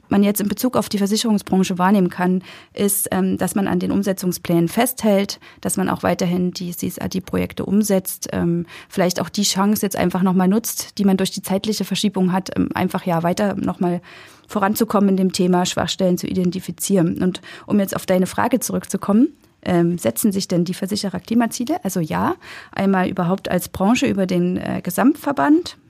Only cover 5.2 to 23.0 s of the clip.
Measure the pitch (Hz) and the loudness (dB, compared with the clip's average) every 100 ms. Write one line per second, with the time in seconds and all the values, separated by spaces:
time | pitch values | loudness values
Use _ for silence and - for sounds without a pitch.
5.2 | 196 - - - 196 196 185 - 185 180 | 0 -6 -16 -10 -6 -2 -2 0 0 0
6.2 | 180 180 180 180 175 175 185 - 185 190 | 0 0 -2 -4 -8 -6 -8 -6 -6 -6
7.2 | - 180 180 - - 202 208 190 - - | -4 -4 -4 -6 0 2 2 0 -2 -8
8.2 | - 185 175 170 170 - - - 180 180 | -6 -2 0 0 -4 -12 -6 0 2 2
9.2 | 170 - 202 190 202 214 202 - 175 185 | -4 -2 0 2 2 2 -2 0 0 2
10.2 | 185 185 185 214 - - - - 196 190 | 2 4 4 2 0 -8 -8 0 2 2
11.2 | 190 - - 190 214 208 190 190 208 190 | 0 -4 -4 -2 -2 -4 -2 0 0 2
12.2 | 185 185 - - - - 185 190 - 165 | 2 0 -2 -2 -2 0 -2 -2 -2 0
13.2 | 170 185 208 196 196 180 180 180 - - | 0 0 0 -2 -4 -2 -2 -2 -6 -20
14.2 | - - - 214 196 208 226 208 196 190 | -20 -20 -8 -2 0 2 2 4 4 4
15.2 | 190 - 180 180 180 - 175 - 185 180 | 2 2 2 2 2 -2 -4 0 0 0
16.2 | - 185 180 180 - 170 - 196 165 - | -2 -2 0 -2 -6 -6 0 2 2 2
17.2 | 180 175 - - - 208 190 - - 185 | -2 -2 -10 -16 -2 0 0 -2 0 2
18.2 | 180 - 240 240 - 185 - 190 - 208 | 2 0 0 0 -2 -6 -4 -6 2 4
19.2 | 311 - _ _ - 170 170 175 - - | 4 0 _ _ 0 2 2 2 -2 0
20.2 | 220 190 - 175 180 180 190 208 196 180 | 0 0 0 0 0 -2 -6 -4 -4 -6
21.2 | - 233 233 - 247 339 196 185 156 175 | -2 0 0 -2 -4 -4 -2 -2 -2 0
22.2 | 240 370 - - - - 196 190 | -2 -2 -8 -20 -12 -2 2 2